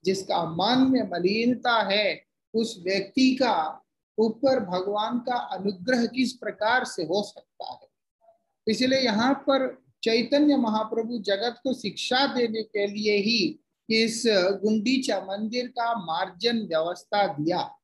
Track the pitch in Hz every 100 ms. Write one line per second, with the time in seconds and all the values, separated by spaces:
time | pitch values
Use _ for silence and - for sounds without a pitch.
0 | 180 190 - 180 165 165 202 254 262 254
1 | 208 175 175 220 233 247 247 226 202 202
2 | 202 151 _ _ _ 226 226 196 175 196
3 | 190 - 262 - 247 185 156 - _ _
4 | _ - 226 220 277 262 185 180 196 208
5 | 220 247 254 240 - 185 196 185 - 254
6 | 233 254 247 - 208 196 214 254 240 -
7 | 156 190 202 - _ _ - - - _
8 | _ _ _ _ _ _ - 214 254 262
9 | 247 208 247 277 - 269 262 - _ _
10 | 226 233 240 285 302 269 233 214 220 226
11 | 220 240 196 196 240 240 269 247 202 156
12 | - 254 277 240 233 220 214 208 202 208
13 | 208 208 202 233 170 - _ _ - 220
14 | 226 - 233 202 180 190 202 220 208 262
15 | 262 196 190 202 220 247 247 240 233 226
16 | 165 160 190 175 226 233 196 160 165 180
17 | - 208 196 143 156 175 117 -